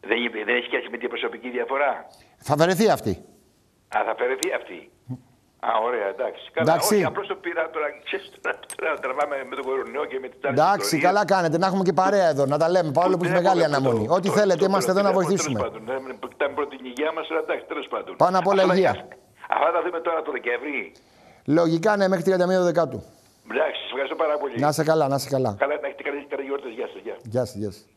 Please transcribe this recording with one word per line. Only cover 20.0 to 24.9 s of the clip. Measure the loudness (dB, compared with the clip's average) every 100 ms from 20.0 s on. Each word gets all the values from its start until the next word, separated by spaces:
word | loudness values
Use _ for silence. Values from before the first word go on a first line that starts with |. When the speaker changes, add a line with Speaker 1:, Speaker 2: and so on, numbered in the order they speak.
| -2
Speaker 1:
τώρα | -2 -4
το | -6
Δεκέμβρη. | -4 -4 -4 -8 -8 -16 _ _ -20 -16 0 2
Speaker 2:
Λογικά, | 2 2 2 2
ναι, | 2
μέχρι | 2 2
τριάντα | 2 4
μία | 4 2
Δεκάτου. | 2 0 -2 -12 -20 _ _ -6
Speaker 1:
Εντάξει, | -2 -2 -4
σας | -8
ευχαριστώ | -6 -6 -2
πάρα | -2 0
πολύ. | -4 0
Speaker 2:
Να | 0
είστε | 2 2